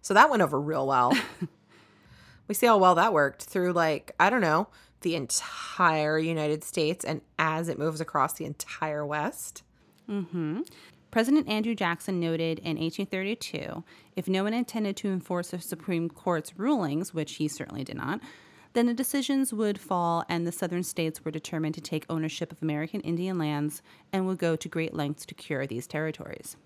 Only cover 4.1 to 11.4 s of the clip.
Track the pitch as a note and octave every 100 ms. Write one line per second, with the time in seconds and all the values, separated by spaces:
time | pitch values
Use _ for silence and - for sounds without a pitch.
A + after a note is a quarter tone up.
4.1 | - F#3 A#3+ F3 D#3 G#3+ - _ _ F3
5.1 | E3 B2 - - - - - F3 D#3 D3+
6.1 | D#3 D#3+ D#3+ D3+ D3+ - - D#3 F#3 -
7.1 | D#3 _ - D#3 D#3+ E3+ D3 D3+ D#3 D#3+
8.1 | D3+ D#3 - D3+ D3 - - D#3 D3+ D3
9.1 | D3+ D#3 - - - _ _ _ _ -
10.1 | G3+ E3+ F3 D#3 F#3 F4+ - - _ _
11.1 | A3+ A#3 D4+